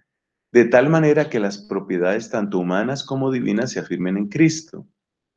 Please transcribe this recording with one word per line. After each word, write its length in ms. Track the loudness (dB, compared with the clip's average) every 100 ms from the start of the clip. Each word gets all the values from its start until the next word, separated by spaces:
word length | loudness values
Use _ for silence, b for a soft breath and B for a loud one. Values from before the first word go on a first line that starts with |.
| _ _ _ _ _
de 140 | 4 6
tal 240 | 4 4
manera 400 | 4 4 2 0
que 100 | -2
las 160 | -4 -6
propiedades 720 | -8 -8 -4 -2 0 -2 -4
tanto 300 | -6 -4 -2
humanas 460 | -2 -2 -2 -6
como 260 | -6 -4 -2
divinas 400 | -2 -2 -2 -2
se 100 | -6
afirmen 380 | -6 -4 -2 -2
en 100 | -4
Cristo. 580 | 2 2 2 -10 -20 -20 _ _ _ _